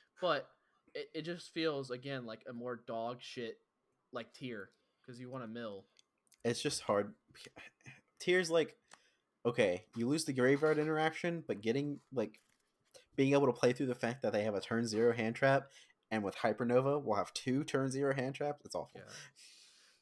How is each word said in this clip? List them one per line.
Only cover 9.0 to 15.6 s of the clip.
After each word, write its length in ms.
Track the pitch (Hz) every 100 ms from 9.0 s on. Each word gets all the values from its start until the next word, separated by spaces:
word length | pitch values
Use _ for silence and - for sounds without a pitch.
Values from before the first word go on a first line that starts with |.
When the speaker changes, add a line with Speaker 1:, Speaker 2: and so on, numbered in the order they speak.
| _ _ _ _ 120
Speaker 2:
okay, 400 | 127 104 90 - 117
you 120 | 117
lose 160 | 151
the 80 | -
graveyard 460 | 131 127 139 156 151
interaction, 640 | 151 156 156 160 175 170 -
but 140 | 104
getting, 400 | 110 123 147 143 -
like, 280 | 131 110 - _ _ _ _ _ - _
being 180 | - 135
able 140 | 139 139
to 60 |
play 200 | 120 127
through 140 | 123 135
the 80 |
fact 280 | 123 117 127
that 100 | 113
they 100 | 110
have 100 | 107
a 60 | 98
turn 240 | - 117 117
zero 260 | 107 120
hand 240 | 117 113 113
trap, 340 | 135 135